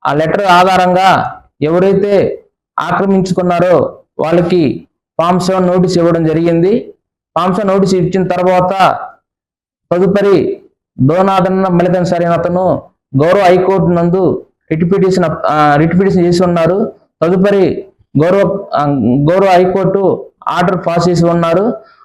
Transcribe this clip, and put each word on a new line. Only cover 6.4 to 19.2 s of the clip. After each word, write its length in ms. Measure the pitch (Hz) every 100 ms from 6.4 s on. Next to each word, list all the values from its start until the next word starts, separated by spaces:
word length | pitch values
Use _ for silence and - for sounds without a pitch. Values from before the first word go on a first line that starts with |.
| 170 165 185 240 - - _ _ _ 160
ఫామ్ 160 | 185
సెవెన్ 200 | 185 196
నోటీస్ 200 | 196 190
ఇచ్చిన 320 | 185 175 190 185
తర్వాత 720 | 180 180 180 180 190 170 - - - _ _ _ _ _ _ _
తదుపరి 720 | 175 190 202 202 185 - - - _ _ -
దోనాదన్న 680 | 131 175 196 190 185 190 190
మల్లికార్జున 360 | 175 180 180
సారి 200 | 180 175
అతను 580 | 170 170 175 175 185 143 - _ _ 135
గౌరవ 180 | 156 196
హైకోర్టు 460 | 180 185 185 190 165
నందు 580 | 170 175 185 170 - - _ _
రిట్ 240 | 156 175
పిటిషన్ 300 | 196 185 185
అప్-, 220 | 165 139 -
ఆ, 300 | 151 147 147
రిట్ 240 | 165 175
పిటిషన్ 260 | 196 185 175
చేసి 180 | 175
ఉన్నారు. 480 | 180 170 165 196 220 - _ _
తదుపరి 640 | 165 185 196 202 165 - - _ _ 139
గౌరవ, 420 | 165 196 185 196 -
ఆ, 120 | - 147 143 113 135